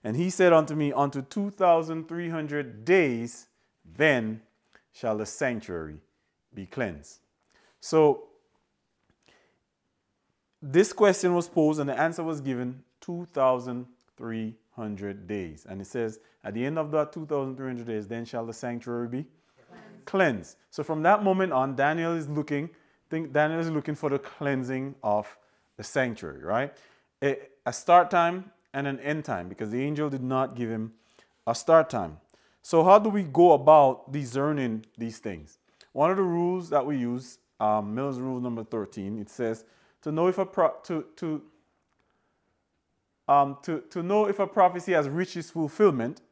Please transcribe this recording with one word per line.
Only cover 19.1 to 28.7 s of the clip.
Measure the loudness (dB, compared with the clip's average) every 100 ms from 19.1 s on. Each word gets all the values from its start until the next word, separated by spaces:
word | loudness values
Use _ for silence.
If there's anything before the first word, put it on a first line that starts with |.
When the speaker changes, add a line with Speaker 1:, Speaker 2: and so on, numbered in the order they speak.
| -8 -10 _ _ _ _
Speaker 2:
Cleansed. | -20 -20 -20
Speaker 1:
cleansed." | -4 2 2 0 -8 _ _
So | -10
from | -6 0
that | 4 4
moment | 4 2 2
on, | 0 0 0
Daniel | 0 0 -2
is | -4 -4
looking, | -6 -4 -4 -6 _ _ _ _
think | -8 -2
Daniel | 0 2 0
is | -2
looking | -4 -4
for | -6 -2
the | -4
cleansing | -6 -6 -2 -2 -2 -6 -8 -6
of | -2 -2 -2 -16 _ _ _ -16
the |
sanctuary, | -6 -2 -2 -4 -12 -10
right? | -2 -2 -2 -10 _ _ _ _
A, | -4 -4 -10 _ -8
a |
start | -6 6 6 6
time | 2 0 -2 -12 _ _